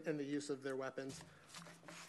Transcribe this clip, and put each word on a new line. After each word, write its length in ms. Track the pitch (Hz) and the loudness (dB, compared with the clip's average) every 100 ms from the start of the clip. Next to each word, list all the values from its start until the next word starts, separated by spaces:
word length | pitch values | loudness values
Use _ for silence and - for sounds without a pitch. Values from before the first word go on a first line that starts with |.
| 170 | 4
in 120 | 151 | 4
the 60 | |
use 260 | 139 147 147 | 4 2 4
of 120 | 131 | 2
their 140 | 135 131 | 2 2
weapons. 440 | 131 135 135 - - - - - - - - - | 2 0 -2 -4 -8 -14 -12 -10 -10 -10 -10 -8